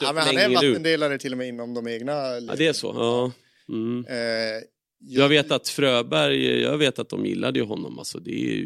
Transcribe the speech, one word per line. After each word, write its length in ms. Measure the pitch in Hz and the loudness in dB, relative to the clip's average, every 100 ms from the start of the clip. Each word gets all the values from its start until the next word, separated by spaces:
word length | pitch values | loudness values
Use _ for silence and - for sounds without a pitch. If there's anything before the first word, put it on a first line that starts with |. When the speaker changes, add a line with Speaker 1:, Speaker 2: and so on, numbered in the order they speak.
| 139 | 0
Speaker 1:
Ja, 20 | |
Speaker 2:
jag 60 | |
Speaker 1:
men 100 | 156 | 2
han 100 | 156 | 2
Speaker 2:
länge 120 | - 208 - | 4 4 6
Speaker 1:
är 40 | |
Speaker 2:
nu. 60 | 139 | 4
Speaker 1:
vattendelare 500 | 110 160 156 151 139 | 4 2 2 0 -2
till 140 | 139 | -4
och 60 | 127 | -6
med 100 | 127 | -6
inom 260 | 120 117 | -8 -8
de 140 | 120 117 | -6 -6
egna 240 | 113 127 | -6 -4
Speaker 2:
Ja, 420 | 147 131 120 117 131 | -4 -4 -6 -4 0
det 100 | 160 | 0
är 60 | |
så. 140 | 135 95 117 | 0 -4 -2
Ja. 360 | 117 120 127 127 _ _ - | 0 2 0 -4 _ _ -8
Mm. 300 | 113 113 120 120 | -4 -2 -4 -6
Speaker 1:
Eh, 60 | |
Speaker 2:
Jag 1120 | 120 117 113 113 110 117 _ _ _ - 127 | -6 -2 -2 -4 -6 -10 _ _ _ -2 4
Speaker 1:
jag 40 | 143 | 6
Speaker 2:
vet 220 | 147 156 | 6 4
att 180 | 139 - | -2 -2
Fröberg, 920 | - 139 120 120 156 143 139 127 123 | 0 2 2 2 0 2 2 2 2
jag 160 | 120 147 | 2 2
vet 200 | 139 120 | 0 0
att 100 | 107 | -6
de 180 | 101 101 | -4 -2
gillade 320 | 95 117 131 | -2 -2 -2
ju 60 | |
honom. 340 | 107 104 - - | -2 -6 -8 -12
Alltså, 200 | - - | -12 -12
det 120 | - | -8
är, 320 | 110 123 - | -4 -2 -2